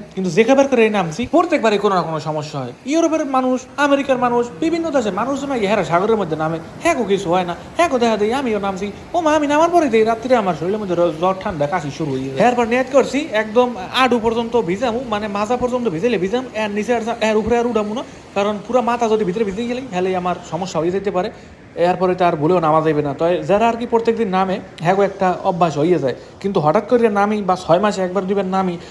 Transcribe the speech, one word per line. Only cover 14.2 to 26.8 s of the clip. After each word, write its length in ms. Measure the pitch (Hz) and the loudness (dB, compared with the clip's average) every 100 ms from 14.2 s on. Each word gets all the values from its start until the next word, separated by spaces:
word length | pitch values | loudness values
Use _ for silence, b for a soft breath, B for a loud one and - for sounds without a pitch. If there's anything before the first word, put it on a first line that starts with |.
পর্যন্ত 400 | 220 226 226 233 | 0 -2 -2 -2
ভিজামু, 380 | 180 196 247 226 262 | -2 -2 -2 -4 -4
মানে 200 | 208 214 | -4 -4
মাজা 280 | 202 208 247 | -4 -2 -2
পর্যন্ত 320 | 247 247 233 | -2 -2 -2
ভিজাইলে 300 | 160 233 208 | -2 0 0
ভিজাম, 260 | 190 240 254 | 0 -2 -4
এর 160 | 214 214 | -6 -4
নিচে 240 | 208 208 | -2 -2
আর 60 | 240 | -2
যা-, 240 | 220 226 | -2 -2
এর 120 | 220 220 | 0 0
উপরে 220 | 214 240 | 2 2
আর 80 | 233 | 2
উঠামু 280 | 220 208 | 0 -2
না, 80 | 220 B B - | -6 B B -8
কারণ 240 | - 202 214 170 | -2 -2 -2 -2
পুরা 120 | 254 | 0
মাথা 280 | 233 240 233 | 0 0 2
যদি 160 | 220 | 2
ভিতরে 200 | 190 185 | 0 -2
ভিজে 220 | 214 190 240 | -2 -4 -4
গেলে 140 | 247 262 | -6 -6
তাহলে 260 | 180 185 185 | -2 -2 0
আমার 180 | 180 175 - | -2 -4 -6
সমস্যা 300 | 160 185 165 | -8 -4 -2
হয়ে 100 | 165 | -2
যেতে 200 | 190 190 | -2 -2
পারে। 200 | 180 202 B B B - 160 | -2 -2 B B B -12 0
এরপরে 380 | 175 180 185 | 2 4 2
তো 100 | 180 | 2
আর 120 | 175 165 | 2 2
ভুলেও 240 | 151 185 | 2 4
নামা 200 | 160 156 | 4 4
যাইবে 220 | 156 151 | 4 2
না। 120 | 143 | 0
তো 280 | 131 165 175 | 0 0 0
যারা 260 | 151 202 233 | 2 2 2
আর 80 | 226 | 0
কি 100 | 240 | -2
প্রত্যেকদিন 420 | 233 226 220 214 | 0 0 -2 0
নামে, 320 | 185 190 196 - - | 0 0 -2 -8 -4
হ্যাঁ 140 | 165 | 0
গো, 80 | 190 | 2
একটা 320 | 196 190 185 175 | 2 0 -2 0
অভ্যাস 340 | 190 180 175 139 | -2 0 0 2
হইয়া 200 | 160 170 | 2 2
যায়। 160 | 135 120 B - | 0 -4 B -8
কিন্তু 200 | 196 190 | -2 0
হঠাৎ 280 | 151 214 | 2 2